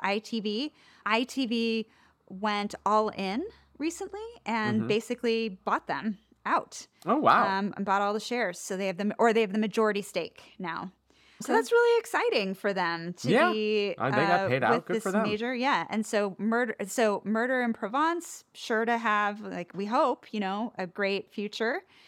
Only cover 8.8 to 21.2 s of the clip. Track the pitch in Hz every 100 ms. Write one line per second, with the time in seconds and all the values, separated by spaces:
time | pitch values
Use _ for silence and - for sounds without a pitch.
8.8 | 196 180 202 - 233 220 220 202 214 202
9.8 | 214 202 196 185 160 - - _ 180 165
10.8 | 185 _ _ _ _ _ - 453 - 466
11.8 | 480 466 440 302 453 330 196 185 202 190
12.8 | 175 170 165 175 - 208 - 214 214 214
13.8 | 202 - 120 127 160 190 196 131 120 233
14.8 | - 220 202 190 214 208 240 254 254 220
15.8 | 165 214 214 214 202 190 202 226 247 -
16.8 | 196 - 220 196 - 220 247 262 240 226
17.8 | 208 247 320 349 - - - - - 226
18.8 | 226 233 226 208 208 208 208 180 175 175
19.8 | 202 247 277 - - 220 196 196 233 -
20.8 | 185 - 196 196